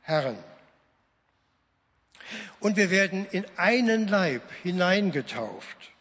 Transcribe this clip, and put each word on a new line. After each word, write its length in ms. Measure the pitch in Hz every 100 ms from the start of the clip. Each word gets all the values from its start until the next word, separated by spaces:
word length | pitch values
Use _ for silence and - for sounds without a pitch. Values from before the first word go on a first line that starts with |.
Herrn. 360 | - 156 135 104 - - _ _ _ _ _ _ _ _ _ _ _ _ _ _ _ - - 220 208 -
Und 180 | 208 208
wir 120 | 190
werden 380 | 190 196 190 202
in 140 | 202 202 -
einen 500 | 185 240 233 226 214
Leib 340 | 202 175 123 - -
hineingetauft 1300 | 180 180 180 196 202 143 123 120 107 101 - - - _